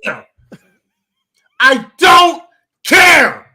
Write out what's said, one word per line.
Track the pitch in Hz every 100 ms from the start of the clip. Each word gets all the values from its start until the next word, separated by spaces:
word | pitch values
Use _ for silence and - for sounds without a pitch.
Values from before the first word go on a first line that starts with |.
care. | - - - _ _ - _ _ _ _ _ _ _ _ _ _
I | 254 262 214 _
don't | 359 370 349 330 _ _ _ _ -
care. | 359 370 330 233 - _